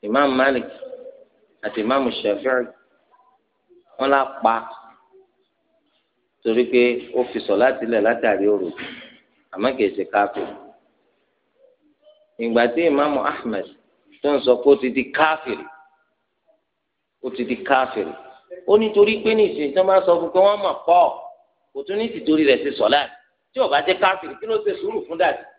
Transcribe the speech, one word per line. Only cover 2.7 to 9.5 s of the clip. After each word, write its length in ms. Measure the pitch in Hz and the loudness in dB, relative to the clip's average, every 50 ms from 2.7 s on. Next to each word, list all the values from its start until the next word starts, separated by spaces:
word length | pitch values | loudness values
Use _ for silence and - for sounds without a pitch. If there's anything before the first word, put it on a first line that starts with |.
| - _ _ _ _ _ _ _ _ _ _ _ _ _ _ _ _ _ _ _ _ _ _ _ _ - | -10 _ _ _ _ _ _ _ _ _ _ _ _ _ _ _ _ _ _ _ _ _ _ _ _ -4
wọ́n 100 | 131 135 | 0 2
lá 100 | 139 139 131 127 - | 2 2 2 -2 -6
pa 200 | - - 113 113 113 - - - - - - - _ _ _ _ - _ _ _ _ _ _ _ _ _ _ _ _ _ _ _ _ _ _ _ _ _ _ _ _ _ | 0 0 2 2 2 -4 -10 -18 -18 -20 -20 -20 _ _ _ _ -20 _ _ _ _ _ _ _ _ _ _ _ _ _ _ _ _ _ _ _ _ _ _ _ _ _
torí 180 | 117 110 120 123 | 0 2 2 0
pé 160 | 117 - 123 120 123 120 120 - - | 2 2 2 4 4 2 -2 -8 -6
ó 140 | - 123 123 | -4 -4 -4
fi 160 | 120 - 113 | -2 -4 -8
sọ̀lá 280 | 101 - 101 98 117 135 131 | -4 -2 0 2 2 2 2
sílẹ̀ 280 | - 117 113 117 110 | -2 -4 -2 0 2
látàrí 440 | 101 110 117 - - 113 101 95 101 104 | 2 2 0 0 0 0 0 2 2 0
òròjú, 360 | 104 98 92 85 76 - - - - - - - - _ _ _ _ _ _ _ | 0 0 -2 -6 -8 -12 -16 -16 -16 -18 -20 -20 -20 _ _ _ _ _ _ _